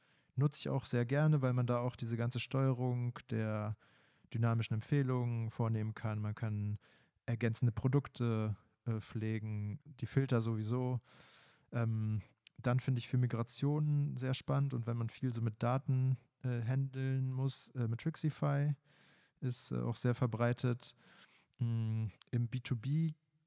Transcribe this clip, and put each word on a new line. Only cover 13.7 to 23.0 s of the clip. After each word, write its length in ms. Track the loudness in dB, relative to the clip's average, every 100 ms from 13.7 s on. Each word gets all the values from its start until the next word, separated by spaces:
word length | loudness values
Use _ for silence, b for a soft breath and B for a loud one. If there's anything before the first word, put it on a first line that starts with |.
| 2 2 2 0 -2
sehr 160 | -4
spannend 420 | -4 0 0 0
und 120 | -2 -2
wenn 100 | -2
man 140 | -2
viel 240 | -2 -4
so 80 | 0
mit 180 | -2 0
Daten, 560 | 0 0 2 2 2 0 _ _
äh, 180 | -4 -2
handeln 680 | 0 0 -2 -2 -2 0 -2
muss, 360 | 0 -2 -4 -10
äh, 140 | -2 -2
mit 120 | 0
Trixify 760 | -2 -2 -2 0 0 2 0 -2 b b b b b b
ist, 300 | -6 -4 -4
äh, 60 | -2
auch 180 | -2
sehr 200 | 0 0
verbreitet. 800 | 2 0 2 2 2 0 -2 -6 -18 b b b b b -2
Mm, 480 | 0 0 0 0 -2 -6 -4
im 180 | 0 0
B 120 | -2
two 160 | -2 -2
B 360 | 0 0